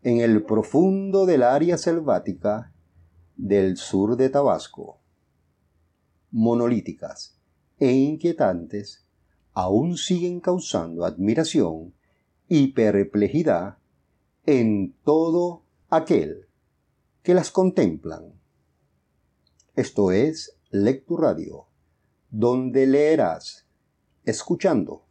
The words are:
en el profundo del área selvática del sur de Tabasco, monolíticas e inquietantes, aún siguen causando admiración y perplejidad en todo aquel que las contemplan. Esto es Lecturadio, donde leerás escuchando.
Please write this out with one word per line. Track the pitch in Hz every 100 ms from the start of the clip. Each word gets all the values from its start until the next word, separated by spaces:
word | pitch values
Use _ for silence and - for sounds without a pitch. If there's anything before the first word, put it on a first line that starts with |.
en | 123 117
el | 117 110
profundo | - 107 107 139 190 190 196 196 190
del | 156
área | 123 135 160 170
selvática | - 170 151 92 - 90 104 110 - _ _ _ _ _ _ -
del | 98 101 95 90
sur | - 98 104 120
de | 131
Tabasco, | 139 139 82 - - - - _ _ _ _ _ _ _ _ _ _ _ _ _
monolíticas | 113 113 120 120 117 - - - - - _ _ _ _ _
e | 135
inquietantes, | 131 139 156 170 165 117 87 85 104 101 - _ _ _ _ _
aún | - 92 104 160 170
siguen | - 180 175 175
causando | 175 180 - - 82 82
admiración | 87 - 98 127 156 156 90 80 82 _ _ _ _ _ _
y | 160 135
perplejidad | 135 110 98 98 104 101 147 156 87 95 - _ _ _ _ _ _ -
en | 135 113 104 95 -
todo | - 156 165 165 175 170 _ _ _
aquel | 160 160 139 76 - - _ _ _ _ _ _ _
que | -
las | 180 -
contemplan. | - 185 185 110 78 - 78 - - _ _ _ _ _ _ _ _ _ _ _ _ _ -
Esto | 123 - 98
es | 92 147 160 - _ _
Lecturadio, | 101 101 135 _ 170 156 85 - - - _ _ _ _ _ _
donde | 110 120 127 127 131 135
leerás | 139 151 156 98 80 - - _ _ _ _ _ _ -
escuchando. | - - 180 196 131 85 - _